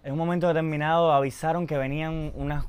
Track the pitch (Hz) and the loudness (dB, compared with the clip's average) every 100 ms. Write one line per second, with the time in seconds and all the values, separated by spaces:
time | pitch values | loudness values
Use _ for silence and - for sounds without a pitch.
0 | 139 147 165 175 170 160 160 151 151 165 | -6 -4 0 2 2 2 0 0 2 4
1 | 165 139 139 - 160 165 170 147 131 147 | 4 4 2 -2 -2 -2 -2 -2 -2 -2
2 | 160 160 151 - 139 147 | -4 -4 -6 -6 -4 -2